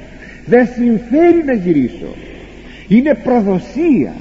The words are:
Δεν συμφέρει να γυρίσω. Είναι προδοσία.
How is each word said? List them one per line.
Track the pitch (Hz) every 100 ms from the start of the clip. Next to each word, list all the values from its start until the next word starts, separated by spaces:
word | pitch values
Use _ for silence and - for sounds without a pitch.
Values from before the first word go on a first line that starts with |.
| - - - - -
Δεν | 233 247
συμφέρει | - 240 220 - 294 349 339
να | 294
γυρίσω. | 233 180 147 120 - 71 - - - - - - - -
Είναι | 214 294
προδοσία. | 254 254 247 202 185 - 254 339 226 104 76